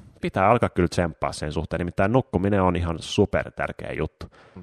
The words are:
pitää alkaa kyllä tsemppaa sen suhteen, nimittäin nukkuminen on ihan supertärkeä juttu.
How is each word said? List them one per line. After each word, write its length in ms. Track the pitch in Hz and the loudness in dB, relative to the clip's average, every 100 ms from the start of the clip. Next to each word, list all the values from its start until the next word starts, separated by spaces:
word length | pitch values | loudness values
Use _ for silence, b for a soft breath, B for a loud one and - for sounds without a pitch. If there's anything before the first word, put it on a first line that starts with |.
| - - | -20 -10
pitää 300 | 175 101 95 | -4 2 4
alkaa 180 | 120 95 | 4 2
kyllä 200 | - 85 | 2 0
tsemppaa 440 | - 85 - 73 | 0 -2 -4 -6
sen 200 | - 78 | -6 -6
suhteen, 260 | 80 80 82 | -6 -4 -4
nimittäin 320 | 87 - 98 | -4 0 2
nukkuminen 500 | 127 - 90 98 101 | 2 0 0 2 4
on 140 | 92 85 | 2 2
ihan 200 | 85 80 | -2 -4
supertärkeä 920 | - - 98 80 - - - - - | -2 0 2 0 -4 -6 -8 -8 -8
juttu. 340 | - 78 - - B B 95 | -6 -6 -8 -20 B B -20